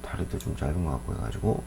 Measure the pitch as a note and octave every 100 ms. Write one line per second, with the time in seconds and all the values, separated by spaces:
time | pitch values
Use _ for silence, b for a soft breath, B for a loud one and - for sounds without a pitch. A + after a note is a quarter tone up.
0 | - G#2 - - - - C2+ E2 E2 C2
1 | - - G#1+ - G#2+ -